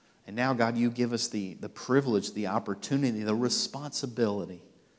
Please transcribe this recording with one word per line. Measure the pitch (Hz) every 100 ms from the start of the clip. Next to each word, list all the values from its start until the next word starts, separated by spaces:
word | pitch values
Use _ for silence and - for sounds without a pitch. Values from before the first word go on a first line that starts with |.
| _ _ -
And | 107
now, | 131
God, | 123 117 120
you | 120
give | 117 120
us | 117 -
the, | 107 95 -
the | 104
privilege, | - - 131 135 104 101
the | 104 98
opportunity, | 107 110 98 - 139 135 107
the | 107
responsibility | 110 123 - - 139 147 - 131 113 110 101 87 90 - _ _